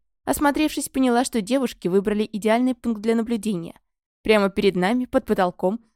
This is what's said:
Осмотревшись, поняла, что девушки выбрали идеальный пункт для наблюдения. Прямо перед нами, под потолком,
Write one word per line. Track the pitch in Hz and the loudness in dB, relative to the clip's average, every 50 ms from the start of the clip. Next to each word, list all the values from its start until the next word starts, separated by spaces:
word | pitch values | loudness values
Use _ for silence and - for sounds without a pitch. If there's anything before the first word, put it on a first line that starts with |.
| _ _ _ _ _ | _ _ _ _ _
Осмотревшись, | - 285 - 302 285 277 - 311 294 - 294 - - | -4 -2 0 0 0 2 2 0 -2 -2 -4 -8 -6
поняла, | - 269 262 254 233 240 - | -2 0 0 2 2 2 0
что | - - 233 | 0 -2 -4
девушки | 185 196 254 277 254 - - - - | -2 0 0 0 0 -2 -6 -6 -4
выбрали | 180 180 202 190 202 208 208 214 - | 0 0 0 0 0 -2 -2 -2 -4
идеальный | - 196 196 214 220 240 254 254 247 | -6 -4 0 0 2 2 2 0 -2
пункт | - - 233 226 208 | -2 -4 -4 -4 -2
для | 202 226 226 | -2 0 0
наблюдения. | 233 220 233 233 220 202 208 196 170 165 - - - _ _ _ _ _ _ _ _ - | 0 0 -2 -4 -4 -2 -4 -4 -4 -6 -10 -14 -20 _ _ _ _ _ _ _ _ 0
Прямо | 214 220 208 196 196 | 2 4 4 4 2
перед | - 208 202 196 180 | 0 2 2 2 2
нами, | 185 180 190 240 254 247 | 2 2 2 0 0 -2
под | - - 262 - | 0 -2 -2 0
потолком, | - 214 202 185 180 - - - 180 220 - - _ _ | 0 0 0 0 -2 -2 -2 -2 -2 -2 -4 -8 _ _